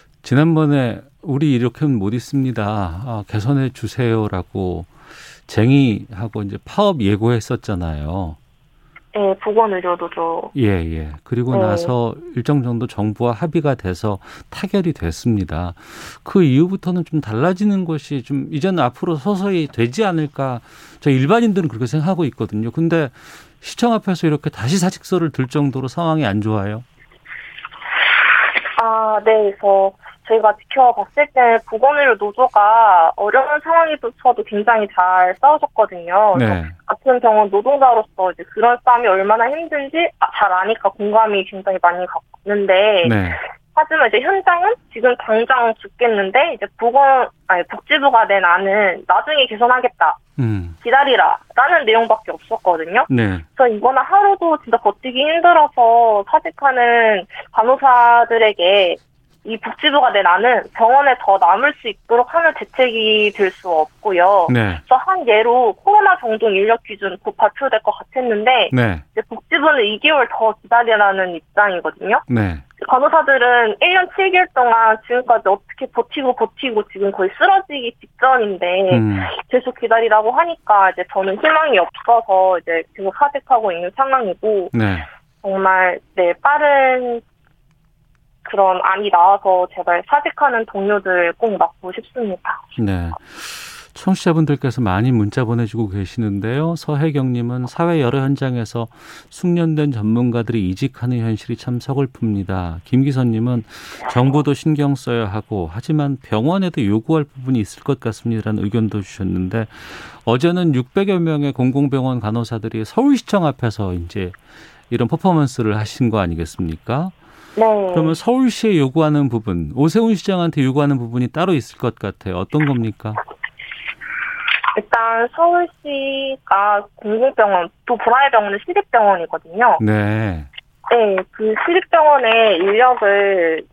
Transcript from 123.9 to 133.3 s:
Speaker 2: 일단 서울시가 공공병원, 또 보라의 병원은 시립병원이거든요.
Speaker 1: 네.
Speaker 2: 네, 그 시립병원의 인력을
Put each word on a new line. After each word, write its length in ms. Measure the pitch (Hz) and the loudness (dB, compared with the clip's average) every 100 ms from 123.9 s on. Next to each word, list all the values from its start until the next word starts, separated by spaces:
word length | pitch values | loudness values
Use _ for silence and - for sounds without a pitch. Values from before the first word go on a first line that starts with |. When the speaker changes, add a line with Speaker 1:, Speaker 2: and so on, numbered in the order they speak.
| - - - - - - - - - | -14 -12 -10 -10 -8 -6 -4 -4 -4
Speaker 2:
일단 500 | - 233 226 226 240 - | -2 -2 0 -2 -2 0
서울시가 1500 | 339 349 339 _ 294 277 269 269 269 269 - 196 208 208 202 - | 2 2 -2 _ -10 -6 -6 -6 -8 -8 -2 0 2 0 -4 -12
공공병원, 760 | 208 220 262 269 208 185 214 _ - | -6 0 0 2 2 2 -2 _ -6
또 120 | 233 | -2
보라의 340 | 226 254 277 | 2 2 4
병원은 260 | 233 208 202 - | 2 0 -6 -4
시립병원이거든요. 1160 | 403 - 233 208 180 165 160 160 185 240 175 | -4 0 2 2 2 -2 -10 -8 0 2 2
Speaker 1:
네. 640 | 107 107 104 110 107 82 73 - _ _ - | 0 0 0 -2 -4 -6 -12 -20 _ _ -2
Speaker 2:
네, 260 | 240 214 190 185 | 0 2 -2 -6
그 220 | - 220 214 - | -6 -4 -2 0
시립병원의 920 | 349 - 330 302 277 233 226 220 170 | -2 0 2 4 4 2 2 2 2
인력을 1080 | 196 214 254 240 202 202 196 | 0 2 2 2 2 2 2